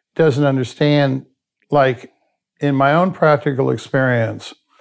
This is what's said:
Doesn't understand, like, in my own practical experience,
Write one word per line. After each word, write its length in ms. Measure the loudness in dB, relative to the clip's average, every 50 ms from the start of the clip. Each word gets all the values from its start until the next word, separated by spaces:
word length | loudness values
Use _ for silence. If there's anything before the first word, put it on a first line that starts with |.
| _ _ _
Doesn't 300 | 0 0 2 2 2 0
understand, 800 | 0 0 0 -4 -6 -4 -2 0 2 2 2 2 0 -2 -4 -8 _ _ _ _ _ _ _ _ _
like, 400 | 0 2 2 2 0 -4 -10 -18 _ _ _ _ _ _ _ _ _ _
in 140 | -4 -2 0
my 200 | 2 2 2 2
own 180 | 2 2 0 0
practical 580 | 0 2 2 2 2 0 -2 -2 -2 -2 -2
experience, 840 | -2 -4 -6 -4 -2 -2 0 0 0 0 -2 -4 -6 -8 -14 -18 -20 -20 _ _ _ _